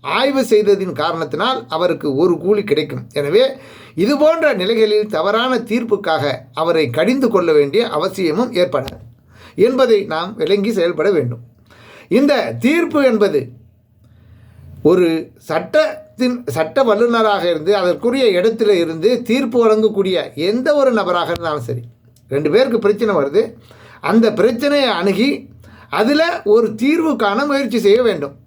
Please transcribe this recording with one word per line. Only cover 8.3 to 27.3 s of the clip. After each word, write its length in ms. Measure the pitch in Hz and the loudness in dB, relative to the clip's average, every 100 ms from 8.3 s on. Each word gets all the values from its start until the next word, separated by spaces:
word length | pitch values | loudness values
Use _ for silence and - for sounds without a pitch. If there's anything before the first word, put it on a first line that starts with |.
| 156 254 180 | -2 -2 -2
ஏற்படாது 380 | 180 139 135 - - - _ - - - 220 | -2 -2 -6 -14 -20 -20 _ -20 -16 0 0
என்பதை 320 | 262 247 214 - | 2 2 2 0
நாம் 200 | 160 175 226 | -6 -6 -6
விளங்கி 360 | 160 202 196 | 0 0 0
செயல்பட 400 | 196 170 156 175 | 0 -2 0 0
வேண்டும். 300 | 175 123 117 - _ _ - - - - 214 | 0 -2 -8 -16 _ _ -20 -20 -20 0 2
இந்த 160 | 285 269 139 117 233 | 2 0 -2 -2 0
தீர்ப்பு 340 | 330 339 302 262 | 0 0 0 2
என்பது 300 | 220 208 151 123 - - _ _ _ _ _ - - - - - - | 2 0 0 -4 -16 -20 _ _ _ _ _ -20 -20 -20 -20 -20 0
ஒரு 240 | 151 180 175 160 - _ | 2 4 2 0 -6 _
சட்டத்தின், 1000 | - 160 185 302 302 - - - 247 247 - 214 | -6 -6 0 0 0 -4 -18 -2 -2 -2 -6 -4
சட்ட 260 | 214 - | -2 0
வல்லுநராக 600 | 254 208 240 233 220 202 175 | 2 2 2 2 2 0 0
இருந்து 260 | 165 156 202 | -2 0 0
அதற்குரிய 500 | 180 160 226 269 247 180 | 0 0 -2 0 2 2
இடத்துல 360 | 214 220 214 190 | 0 0 2 2
இருந்து 380 | 165 165 190 247 | 0 0 0 0
தீர்ப்பு 360 | 247 247 269 240 | 0 -2 0 2
வழங்கக்கூடிய 540 | 226 214 214 196 190 175 131 - 170 | 2 4 2 0 -2 -2 -4 -4 -2
எந்த 260 | 233 262 294 | -2 0 2
ஒரு 180 | 262 226 | 2 2
நபராக 320 | 180 175 156 | 0 -2 -2
இருந்தாலும் 360 | 170 170 151 120 | -4 -4 -6 -6
சரி, 140 | 120 - _ _ _ _ | -10 -12 _ _ _ _
ரெண்டு 220 | 139 151 | -4 0
பேருக்கு 280 | 196 262 226 | 2 2 0
பிரச்சனை 360 | 202 214 220 180 | 0 0 0 0
வருது, 280 | 139 170 233 - - - - - 147 | 0 0 -2 -6 -20 -20 -20 -10 0
அந்த 160 | 220 220 | 2 2
பிரச்சனையை 580 | - 214 233 285 285 262 185 | 2 0 0 0 0 0 0
அணுகி 300 | 190 185 269 - - - - - - 160 | -2 0 -2 -2 -10 -20 -20 -20 -8 -2
அதுல 220 | 220 294 330 349 | 0 2 0 -2
ஒரு 240 | 202 214 226 214 | 2 2 2 -2
தீர்வு 280 | 254 330 320 254 | 0 0 0 0
காண 180 | 208 | 0